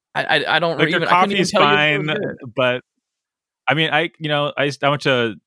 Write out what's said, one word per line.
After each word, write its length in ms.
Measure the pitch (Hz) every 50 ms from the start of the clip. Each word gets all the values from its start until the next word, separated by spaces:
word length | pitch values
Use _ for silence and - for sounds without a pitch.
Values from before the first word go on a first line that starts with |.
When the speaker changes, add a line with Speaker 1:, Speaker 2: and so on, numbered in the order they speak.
| _ _ -
Speaker 1:
I, 100 | 147 143
I, 320 | - 156 151 - 73 123
I 40 | 156
don't 180 | 170 170 160 139
Speaker 2:
Like, 120 | 165 151
Speaker 1:
even, 120 | 175 170
Speaker 2:
their 80 | 165 -
Speaker 1:
I 120 | 175 180
couldn't 100 | 190 196
even 60 | 202 196
Speaker 2:
coffee's 140 | 180 185
Speaker 1:
tell 100 | - 196
you 60 | 151 147
if 60 | 147
it 240 | 147 151 151 147 143
was 80 | 151 151
Speaker 2:
fine, 140 | 156 -
Speaker 1:
good. 320 | - 143 - - 143 123 104
Speaker 2:
but, 260 | - 127 123 123 127 - _ _ _ _ _ _ _ _ _ _ _ _ _ _ _ - -
I 60 | 139
mean, 160 | 156 160 156
I, 200 | 143 151 165 170 _ -
you 80 | 160 147
know, 240 | 151 147 147 147 - -
I, 120 | 139 143 135 - 139
I 60 | 143
went 120 | 147 139 -
to 320 | 143 131 123 117 113 98 - _